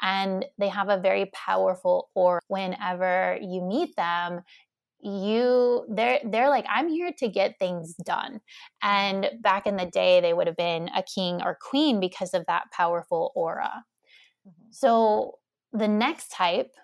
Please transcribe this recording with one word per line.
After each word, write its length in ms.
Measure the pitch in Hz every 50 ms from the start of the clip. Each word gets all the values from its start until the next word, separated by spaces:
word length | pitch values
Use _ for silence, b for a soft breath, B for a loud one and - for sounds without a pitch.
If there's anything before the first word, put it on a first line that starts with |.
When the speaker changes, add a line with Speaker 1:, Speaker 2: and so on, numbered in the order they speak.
Speaker 1:
And 440 | 208 190 190 196 196 190 190 190 - - -
they 120 | - 202 196
have 200 | 185 208 196 196
a 100 | 202 185
very 320 | 180 190 196 202 196 190 -
powerful 800 | - - - 190 190 190 190 185 180 - 180 180 180 - - _
aura. 260 | 190 180 180 180 170 -
Whenever 920 | - 202 190 190 185 185 - - 185 180 180 185 185 180 185 185 180 185 -
you 200 | 208 185 180 185
meet 340 | 180 180 202 285 349 - -
them, 460 | - 175 170 175 175 175 175 175 175 180 b b b b b _ _ _ _ _ _
you, 840 | - 208 196 196 190 208 220 233 247 247 247 247 247 240 240 240 - -
they're, 300 | 208 190 226 240 254 - -
they're 260 | 226 196 220 247 285
like, 160 | 285 240 - -
"I'm 180 | 202 233 302 339
here 220 | 311 330 349 349 - -
to 80 | 262
get 320 | 220 175 196 190 226 220 -
things 360 | 196 180 180 175 160 165 175 - 175
done." 360 | - 175 - - - - 220 B B B B B B _ _
And 480 | - 202 202 202 196 202 196 196 196 202 - 233
back 260 | 226 208 185 202 -
in 80 | 214 202
the 80 | 190 180
day, 360 | 175 - 190 185 185 180 180
they 120 | 175 170 170
would 140 | 175 175
have 100 | 170 165
been 320 | 170 175 175 170 165 165 175 -
a 80 | 196 190
king 380 | - - 202 185 175 175 175 175
or 140 | 175 170 -
queen 380 | - - - 277 311 302 240 202
because 340 | 185 180 - - 196 175 -
of 120 | 180 165
that 240 | - 170 170 - -
powerful 600 | - - 175 170 170 170 165 - 175 165 170 - -
aura. 500 | 180 170 165 170 - - - - 233 233 _ _ _ b b b b b b b b _
Speaker 2:
Mm-hmm. 240 | 196 170 _ _ _
Speaker 1:
So 680 | - - - 240 233 226 226 220 214 214 214 - - - _ _ _ _ _ _ -
the 140 | 214 220
next 420 | 214 208 208 233 277 339 - - -
type, 400 | - - 185 175 175 220 - - _ _